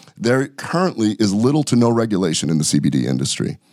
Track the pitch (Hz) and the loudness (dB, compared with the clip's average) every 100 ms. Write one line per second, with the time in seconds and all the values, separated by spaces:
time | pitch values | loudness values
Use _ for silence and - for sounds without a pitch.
0 | - - 110 131 139 - - 165 185 117 | -20 -6 0 0 0 -6 -4 0 0 0
1 | 107 107 107 101 120 151 143 120 120 117 | -2 0 0 2 2 0 2 2 4 2
2 | 113 95 92 78 71 80 76 - 69 69 | 0 0 0 -2 0 0 0 0 2 0
3 | 62 64 - - - - _ | 0 -2 -4 -4 -6 -8 _